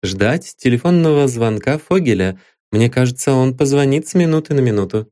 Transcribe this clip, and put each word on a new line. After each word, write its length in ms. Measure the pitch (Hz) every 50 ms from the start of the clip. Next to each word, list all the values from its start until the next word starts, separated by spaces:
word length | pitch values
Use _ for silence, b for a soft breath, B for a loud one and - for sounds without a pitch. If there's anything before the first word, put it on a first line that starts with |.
| -
Ждать 540 | 95 95 95 101 110 135 175 - - - _
телефонного 680 | - 127 120 120 - 170 180 175 165 160 151 147 143
звонка 520 | 135 123 117 113 113 110 107 - - 139 151
Фогеля. 600 | - - 180 190 180 135 110 98 95 95 95 B B B B B _ _
Мне 200 | - 107 117 120
кажется, 420 | 127 127 127 123 120 - - - 135
он 240 | 131 131 131 131
позвонит 520 | 127 151 135 139 139 143 139 135 151 156 -
с 60 | -
минуты 380 | 185 175 165 156 156 156 - 156
на 80 | 139
минуту. 480 | 131 123 107 104 98 95 - 110 107 _